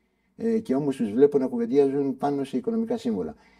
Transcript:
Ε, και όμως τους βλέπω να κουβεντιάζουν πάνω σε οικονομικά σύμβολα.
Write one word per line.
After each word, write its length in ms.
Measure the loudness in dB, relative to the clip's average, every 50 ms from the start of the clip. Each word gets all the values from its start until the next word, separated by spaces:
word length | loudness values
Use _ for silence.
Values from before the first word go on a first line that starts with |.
| _ _ _ _ _ _ _
Ε, 220 | -4 -2 0 0 0
και 160 | 0 0 -2
όμως 220 | 0 0 -2 -2
τους 160 | -2 -2 -2
βλέπω 260 | 4 4 4 6 6 2
να 80 | 0
κουβεντιάζουν 720 | 0 -2 -4 -2 2 4 4 4 4 2 0 -2 -2 -2
πάνω 280 | -2 -2 -2 -2 -2 -4
σε 120 | -4 -4
οικονομικά 400 | -4 -4 -2 -2 -2 -2 -2 -4
σύμβολα. 380 | -4 -2 -4 -4 -4 -4 -8 -10 _ _ _ _